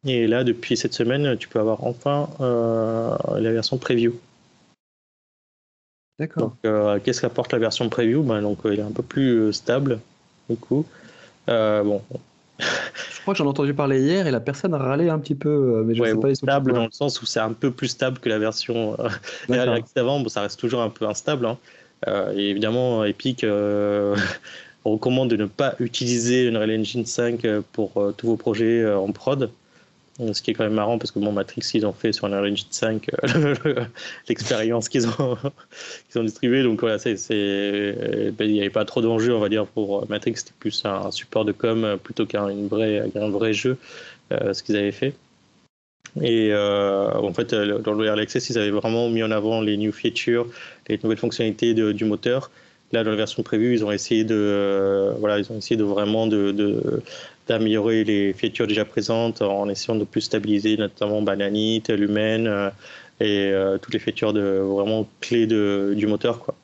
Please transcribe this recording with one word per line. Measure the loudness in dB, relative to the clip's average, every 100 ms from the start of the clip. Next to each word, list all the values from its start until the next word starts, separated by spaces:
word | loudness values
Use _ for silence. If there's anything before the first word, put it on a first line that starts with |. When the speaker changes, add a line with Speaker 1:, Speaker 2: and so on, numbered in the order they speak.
| 0
Speaker 1:
Et | 2 4
là, | 4
depuis | 2 0 0 -2
cette | -2
semaine, | 0 0 2 0 -2
tu | -2
peux | 0
avoir | 0 0
enfin, | -4 -4 -2 -2 -2 -2
euh, | 0 2 2 0 0 0 -2 -2 -2 0
la | 0
version | 0 0 -4
preview. | 0 2 2 0 -14 _ _ _ _ _ _ _ _ _ _ _ _ _ _ _ _ _ _ -8
Speaker 2:
D'accord. | -6 -2
Speaker 1:
Donc, | -4 -2
euh, | 0 4 4 2
qu'est-ce | 0 0
qu'apporte | -2 -2 0
la | 2
version | 2 0 0
preview ? | 2 2 4
Ben, | 2 2
donc, | 0 0
euh, | 0
il | 0
est |
un | -2
peu | -6
plus, | -4 0 4
euh, | 4 4
stable, | 0 0 0 2 -2 -6 _ _ _ -6
du | -6
coup. | 0 -2 -2 -10 -20 -20 -20 _ 0
Euh, | 2 4 2
bon. | 2 0 -4 -14 -14 _ _ -8
Speaker 2:
Je | -4 -4 -6 -12 -14 -8
crois | -4
que | 0
j'en | 0
ai |
entendu | 2 0
parler | 2 2 4
hier | 4 2 2
et |
la | 0
personne | -2 -4 -2
râlait | 0 0 2 2
un | 0
petit | -4
peu, | -4 0
euh, | 2 2 2
mais | 2
je | 2
Speaker 1:
Ouais, | 2
Speaker 2:
sais | 4
pas, | 2
ils | 2
sont |
Speaker 1:
stable | 2 2 2
Speaker 2:
pourquoi. | 2
Speaker 1:
dans | 0
le |
sens | -2 -4 -2
où | -4
c'est | -2
un | -2
peu | -2 -2
plus | -2 -6
stable | -2 -4 -2
que | -2
la | 0
version, | 0 -2 -4 -2 -2 -2
euh, | -4 -6 -12
<laughs> | -12 -2
Speaker 2:
D'accord. | 2 2
Speaker 1:
Early | 0
Access | -2
d'avant. | -2 0 0
Bon, | -2
ça | -4
reste | -6 -4
toujours | -2 0
un | -2
peu | -2 -4
instable, | -2 -2 -2 -2
hein. | -4 -12 -20 -20 _ -2
Euh, | -2 -2
et | -2 -2
évidemment, | 0 0 0 0 2
Epic, | 0 -2 -4 -2
euh, | 0 0 0 0 0 0 0 0 -2 -6 -14
<laughs> | -20 -20 -6
recommande | -2 0 2 2 2
de | 2
ne | 0
pas | 0 -2 0
utiliser | -4 -2 0 0 2 4 4
Unreal | 2 0 0
Engine | -2 -4 -4
cinq, | -2 0 0 0
euh, | -2 -2
pour, | -4 -2 0
euh, | -2
tous | 0 0
vos | 0
projets, | 0 2 2 4
euh, | 4 2
en | 0
prod. | -2 -2 0 -2 -6 _ _ _ _ _ -6 -4
Ce | -2
qui | -2
est |
quand | 0
même | 0
marrant | 2 2 0
parce | -2
que, | -2
bon, | 0
Matrix, | 0 -4 -6 -2
ils | 0 0
ont |
fait | 0 -2
sur | -2 -2
Unreal | 0 0
Engine | -2 -6
cinq, | -4 -2 -2 -4 -4
euh, | 0 2 2 0 0 -2 -4 -10
<laughs> | -16 -16 -4
l'expérience | -4 0 0 0 0 0
qu'ils | 0 0
ont, | 0 -2 -2 -6 -8 -20
<laughs> | -18 -16 -16 _
qu'ils | -2
ont |
distribuée. | -2 0 2 4
Donc | 4 2
voilà, | 0 0
c'est, | -2 -4
c'est, | -2 -2 0 0 -2 -2 -2 -4 -4 -2 -2 -2
ben, | 0
il |
n'y | 2
avait | 2
pas | 0
trop | -2 0
d'enjeux, | 2 2 2
on | 2
va | 2
dire, | 0 -2
pour, | -4 -2 -2
euh, | -2
Matrix. | -2 -2 -4
C'était | -10 _
plus | -6 -4
un | -4 -4 -4
support | -8 -4 -2
de | 0
com, | 0 0 2
euh, | 0 -2
plutôt | -6 -4 -2
qu'un, | -2 -2
une | -4 -2
vraie, | 0 2 0 -2
qu'un | -2 -2
vrai | 0 0
jeu, | 2 0 -2 -8 -20 -20 -20 _
euh, | -2 -2
ce | -4
qu'ils | -2 0
avaient | 0
fait. | 0 -4 -4 _ _ _ _ _ _ _ _ -12 -2
Et, | 2 4 4
euh, | 2 2 2 2 2 0
en | 0 -2
fait, | -2 -2
euh, | 0 0 0
dans | 0
le | 0 0
Early | 0
Access, | 0 -4 -2
ils | -2
avaient | 0
vraiment | 0 0 0 0
mis | 0
en | 0
avant | 0 0 0
les | 0 0
new | -2
features, | -2 -4 -2 0 0 0 -8 -20 -20 -6
les | -2
nouvelles | 0 0
fonctionnalités | -2 0 -2 0 2
de, | 4 2
du | 0
moteur. | 0 0 0 -2 -4 -20 -20 _ _
Là, | -2
dans | 0
la | 0
version | -2 -4
prévue, | -2 0 2
ils | 2
ont | 0
essayé | -2 0 0
de, | 2
euh, | 2 2 2 2 2 2 2 2 0
voilà, | 0 0
ils | -2
ont | -8
essayé | -2 0
de |
vraiment | 2 2 2 2 2
de, | 4 2
de, | 2 0 2 0 -4 -6 -18 -18 -20 -2
d'améliorer | 0 2 2 2 2
les | 2 2 0
features | 0 -4 -2 0
déjà | 0
présentes | 0 -2 -2 0 0 0
en | -2 0 -2
essayant | -4 -2 -2
de |
plus | -2 -4
stabiliser, | -2 -2 2 2 2 0
notamment, | -2 -2 -2 0
bah, | 0 0
Nanite, | 0 0 0 0 0
Lumen, | 0 2 2 2 0 0
euh, | 0 -2 -6 -20 -20 -20 _
et, | 0 2 2
euh, | 2 2 0
toutes | -2
les | -4
features | -2 -2 0
de, | 2 2 0
vraiment | 0 0 0 0 -2 _
clés | 0 2 4
de, | 4 2 0 0 0
du | 0
moteur, | 0 0 -2
quoi. | -6 -10